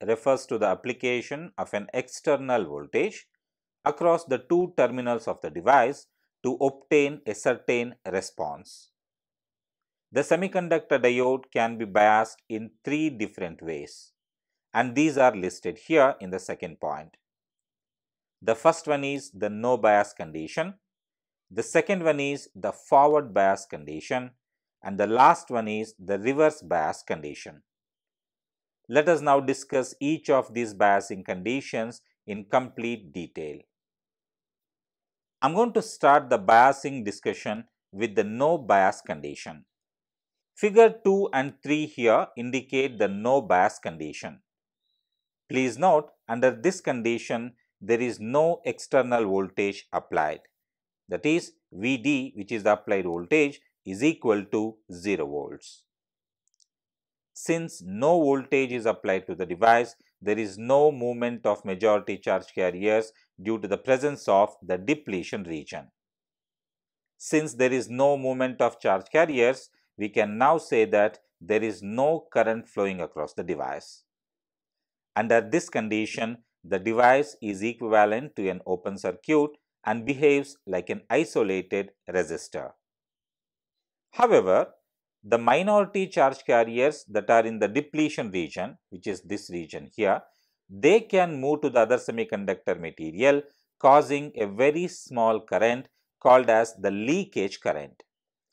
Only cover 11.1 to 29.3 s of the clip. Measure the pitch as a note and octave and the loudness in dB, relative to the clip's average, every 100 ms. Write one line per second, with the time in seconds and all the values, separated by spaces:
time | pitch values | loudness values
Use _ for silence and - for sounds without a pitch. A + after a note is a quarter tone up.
11.1 | B2 B2+ C3 - B2+ A#2 A2+ A2 G2 G#2 | 2 0 0 -4 -2 -2 -4 -2 4 6
12.1 | G#2+ A2+ - - A2 A2 _ - D3 D#3 | 4 2 -6 -10 -10 -10 _ -6 -4 -4
13.1 | B2 G2+ - F2 E2 D#2+ D2+ D2 - - | -4 -8 -8 -10 -10 -10 -10 -12 -18 -20
14.1 | _ _ _ _ _ _ A2+ B2 A#2+ D#3+ | _ _ _ _ _ _ -4 -2 0 0
15.1 | C#3 B2+ G#2+ F2+ - - - - D#3+ C3+ | 4 2 2 -4 -8 -10 -10 0 4 4
16.1 | C#3 F#2+ F#2 - F#2 F2+ D2+ D#2+ D2+ D#2+ | 2 -8 -10 -10 -12 -12 -10 -8 -8 -12
17.1 | _ _ _ _ _ _ _ _ _ _ | _ _ _ _ _ _ _ _ _ _
18.1 | _ _ _ F#2 A2+ E3 D#3+ - C#3+ C#3 | _ _ _ -4 0 2 2 0 -4 -4
19.1 | C#3 - G2+ G#2 G#2 A#2+ B2+ G#2+ G#2 G2+ | -8 -10 -8 -8 -4 -2 2 4 4 2
20.1 | - E2 D#2 D#2 - E3 G3+ _ _ _ | -4 -12 -12 -10 -8 -8 -10 _ _ _
21.1 | _ _ _ _ F#2+ A#2 E3+ D#3 G3 D#3+ | _ _ _ _ -10 -2 0 0 -2 0
22.1 | D3 C#3+ C#3 - G2 F2+ - - C#3 D3 | 0 -2 -6 -10 -10 -8 -8 2 4 6
23.1 | D3+ C3+ G2 G2 G2 - E2 D2 D#2 - | 4 0 2 2 2 -4 -16 -12 -12 -6
24.1 | B2+ B2+ _ _ _ _ _ - G2 G2+ | -6 -8 _ _ _ _ _ -8 -4 0
25.1 | A2+ C#3 E3+ - B2 A2 G#2+ A2 - F2+ | 6 6 6 0 -6 -4 -6 -8 -12 -6
26.1 | G2+ A2 C#3 D#3 D3+ F2 F2 D#2 - - | -4 -2 2 0 0 -4 -2 -2 -4 -8
27.1 | E2+ D2 C#2+ - D2+ _ _ _ _ _ | -10 -10 -14 -16 -20 _ _ _ _ _
28.1 | _ _ _ _ _ _ _ - B2 D#3 | _ _ _ _ _ _ _ -2 0 2
29.1 | D#3+ C#3+ | 2 4